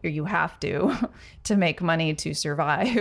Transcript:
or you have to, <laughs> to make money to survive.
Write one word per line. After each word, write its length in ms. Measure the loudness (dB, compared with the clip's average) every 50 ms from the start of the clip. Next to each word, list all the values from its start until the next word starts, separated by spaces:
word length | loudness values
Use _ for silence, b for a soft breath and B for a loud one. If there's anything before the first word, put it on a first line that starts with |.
| -6
or 60 | -4
you 140 | -4 -4 -4
have 340 | -2 0 0 -2 -2 -4 -6
to, 500 | -6 -4 -2 0 0 0 0 0 -4 -6 -6 -8 -20
<laughs> 180 | -20 -18 -8 -2
to 100 | 0 2
make 260 | 4 4 2 2 0
money 320 | 0 0 2 2 2 0 -2
to 220 | -2 -4 -6 -4
survive. 520 | -4 -4 -2 0 0 0 2 2 2 2 2 2 2